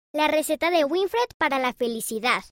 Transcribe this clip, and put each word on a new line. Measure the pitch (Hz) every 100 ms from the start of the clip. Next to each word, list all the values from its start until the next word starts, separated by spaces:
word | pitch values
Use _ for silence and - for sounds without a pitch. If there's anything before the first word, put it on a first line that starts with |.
| _
La | 302 302
receta | 302 302 311 330
de | 349
Winfred | 277 349 381 453 494 -
para | 302 269
la | 254
felicidad. | - 240 226 - 220 247 190 -